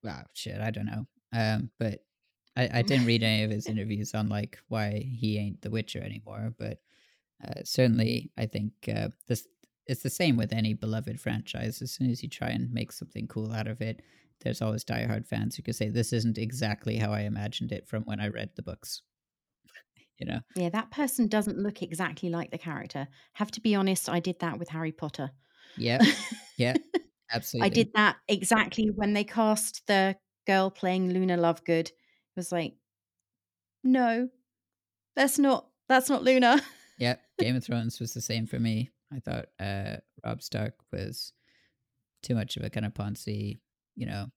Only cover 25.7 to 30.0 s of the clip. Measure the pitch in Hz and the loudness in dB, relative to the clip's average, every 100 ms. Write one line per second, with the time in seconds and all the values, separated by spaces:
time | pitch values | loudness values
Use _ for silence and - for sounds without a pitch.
25.7 | - 117 120 220 - - 220 - - 120 | -4 0 6 6 6 -4 -12 -16 0 2
26.7 | 131 - 359 - _ _ 117 - - 196 | 2 0 -6 -6 _ _ -6 -4 0 2
27.7 | 233 220 214 214 - - 202 185 220 - | 4 4 6 4 4 -2 0 4 2 2
28.7 | - 214 208 208 208 208 - 220 214 - | 0 0 2 2 2 0 2 4 4 0
29.7 | - - 196 | -8 2 4